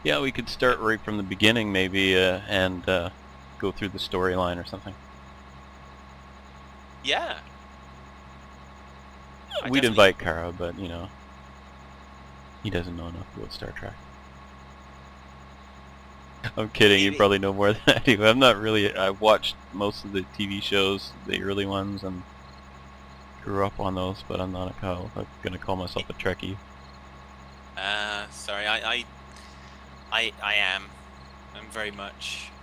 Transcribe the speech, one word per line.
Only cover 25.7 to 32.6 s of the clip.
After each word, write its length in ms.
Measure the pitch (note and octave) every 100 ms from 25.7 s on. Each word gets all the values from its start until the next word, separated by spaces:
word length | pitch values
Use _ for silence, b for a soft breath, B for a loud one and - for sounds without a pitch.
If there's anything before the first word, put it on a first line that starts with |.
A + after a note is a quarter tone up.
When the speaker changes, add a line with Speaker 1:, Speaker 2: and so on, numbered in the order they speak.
| F#2+
Speaker 1:
myself 340 | F2+ - -
a 40 |
Trekkie. 440 | - G2 F2+ F#2+ F#2+ - - - - - - - - - - - -
Speaker 2:
Uh, 500 | G2 G#2 G#2 G#2 G2+
sorry, 340 | - - G2+ G#2+
I, 280 | A2 A2
I... 120 | A#2+ A#2 - - B B B B B B - -
I, 200 | A2 A2+ -
I 120 | G#2 G#2
am. 280 | G2 F#2+ G2 - - - - - - G#2+
I'm 140 | G#2+
very 200 | G#2+ G#2+
much. 580 | G2+ G2+ - - - - -